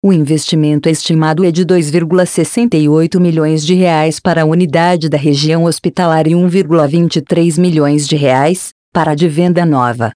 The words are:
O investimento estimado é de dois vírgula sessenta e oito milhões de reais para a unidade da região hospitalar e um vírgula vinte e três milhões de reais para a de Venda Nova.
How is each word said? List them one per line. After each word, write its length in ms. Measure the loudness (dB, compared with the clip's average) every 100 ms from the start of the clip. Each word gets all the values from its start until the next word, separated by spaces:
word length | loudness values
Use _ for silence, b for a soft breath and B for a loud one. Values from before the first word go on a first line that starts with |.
O 100 | 2
investimento 720 | 2 0 -2 -2 -2 0 0 0
estimado 560 | -2 -2 0 0 0
é 80 | 0
de 140 | 0 0
dois 240 | 0 0
vírgula 360 | -2 0 0 0
sessenta 520 | -2 -4 -2 0 2
e 100 | 2
oito 320 | 2 0 0
milhões 460 | 0 0 0 -2 0
de 80 |
reais 460 | 0 2 2 0 -2
para 240 | -2 0
a 20 | 0
unidade 640 | 0 0 0 0 0 -2
da 80 | -2
região 460 | 0 0 0 0
hospitalar 640 | 0 -2 -4 -2 0 0 2
e 80 | 2
um 120 | 2
vírgula 400 | 0 0 0 2
vinte 280 | 0 0 -2
e 60 |
três 360 | -2 0 0 0
milhões 500 | 0 2 2 0 0
de 80 | -2
reais 540 | 0 2 0 -2 -8 _ _
para 180 | -2 -2
a 40 | 0
de 120 | -2
Venda 380 | 0 0 0 0
Nova. 460 | 0 0 -2 -6